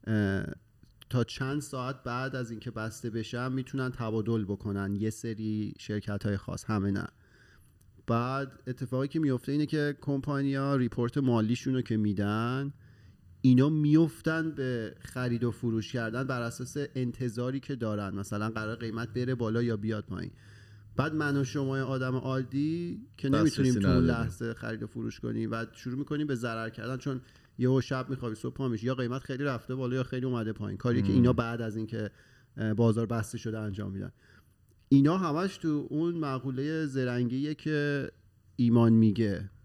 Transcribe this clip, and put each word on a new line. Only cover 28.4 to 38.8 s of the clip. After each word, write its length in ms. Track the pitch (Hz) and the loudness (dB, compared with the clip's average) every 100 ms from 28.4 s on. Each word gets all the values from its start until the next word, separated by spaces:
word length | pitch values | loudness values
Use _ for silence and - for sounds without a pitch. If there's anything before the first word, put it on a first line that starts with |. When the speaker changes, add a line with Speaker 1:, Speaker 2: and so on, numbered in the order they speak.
| 127 | -8
Speaker 1:
پا 140 | 123 135 | -4 -2
می‌شی 180 | 113 117 | -2 -2
یا 100 | 131 | -2
قیمت 280 | 123 127 | -2 -4
خیلی 200 | - 131 | -6 -4
رفته 320 | 143 123 - 131 | -2 -4 -6 -4
بالا 200 | 127 131 | -2 -2
یا 80 | |
خیلی 220 | 131 127 131 | -2 -2 -2
اومده 280 | 123 110 | -2 -2
پایین، 240 | 107 104 101 | -4 -6 -2
کاری 240 | 123 117 | 2 2
که 80 | 101 | 4
Speaker 2:
مم. 60 | 95 | 6
Speaker 1:
اینا 180 | 120 | 6
بعد 280 | 117 117 117 | 6 0 -2
از 160 | 113 110 | -4 -4
اینکه، 340 | 110 110 107 - - - _ - | -6 -4 -6 -8 -20 -20 _ -4
اه، 160 | 110 | -2
بازار 320 | 107 117 110 113 | 4 4 4 0
بسته 320 | 117 104 117 | -2 -4 -6
شده 220 | 113 110 | -6 -6
انجام 320 | 107 98 98 | -6 -6 -6
می‌دن. 200 | 98 98 - _ - _ _ _ _ _ | -6 -8 -12 _ -20 _ _ _ _ _
اینا 280 | 139 139 185 | 6 6 4
همش 400 | 180 147 190 185 | 0 0 -2 -2
تو 300 | 165 147 139 | -2 -2 -2
اون 260 | 151 170 170 | -2 -2 -2
مقوله 680 | 147 131 135 127 147 160 156 | -4 -4 -4 -4 -4 -2 -2
زرنگیه 720 | 135 127 120 123 127 147 156 | 0 0 0 0 0 -4 -4
که 560 | 156 151 147 143 135 - _ _ _ - | -2 -2 0 -2 -4 -10 _ _ _ 2
ایمان 380 | 120 117 | 6 8